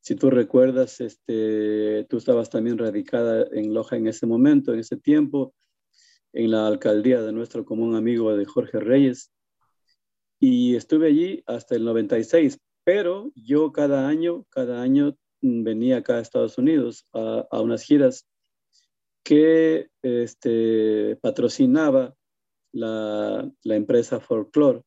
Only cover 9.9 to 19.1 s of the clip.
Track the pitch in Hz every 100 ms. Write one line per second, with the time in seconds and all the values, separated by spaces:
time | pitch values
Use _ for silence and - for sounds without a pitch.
9.9 | _ _ _ _ _ 131 123 123 120 -
10.9 | 156 160 147 180 180 - 117 - 120 113
11.9 | 113 104 117 110 165 143 - _ _ -
12.9 | 196 175 190 247 - 110 147 156 - 143
13.9 | 139 135 156 170 170 - 135 123 120 127
14.9 | 135 143 139 _ _ 131 117 110 110 123
15.9 | 123 - 117 113 - 113 - 135 156 120
16.9 | 113 _ 113 113 113 - 110 113 - -
17.9 | 147 131 131 _ _ _ _ _ _ _
18.9 | _ _